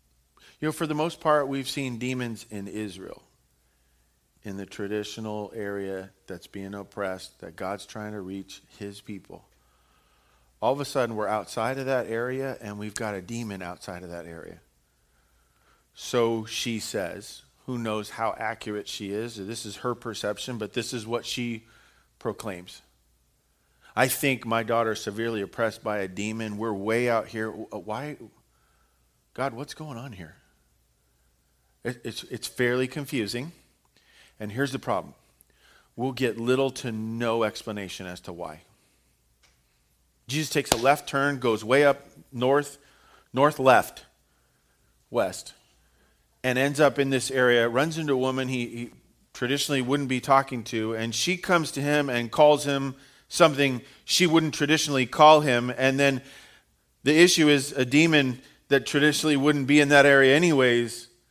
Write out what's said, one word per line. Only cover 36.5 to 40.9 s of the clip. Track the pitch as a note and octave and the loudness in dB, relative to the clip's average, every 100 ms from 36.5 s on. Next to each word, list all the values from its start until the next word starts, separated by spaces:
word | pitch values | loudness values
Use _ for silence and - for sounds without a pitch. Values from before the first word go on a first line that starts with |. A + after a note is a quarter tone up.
| C3 C3+ | 2 0
to | C3 B2 | -2 -8
no | A2 A2 A2+ A#2+ A#2 | -6 -6 -4 -2 0
explanation | G#2+ - A2+ G2+ F#2 - F2+ | 0 -2 -10 -10 -10 -10 -12
as | F2+ | -12
to | - | -14
why. | F2 E2 D#2 _ _ _ _ _ _ _ _ _ _ _ _ _ _ _ _ - | -12 -12 -12 _ _ _ _ _ _ _ _ _ _ _ _ _ _ _ _ -6
Jesus | D3 D3+ | -4 0
takes | D3+ - | -2 2
a | A#2 | 4
left | B2+ | 4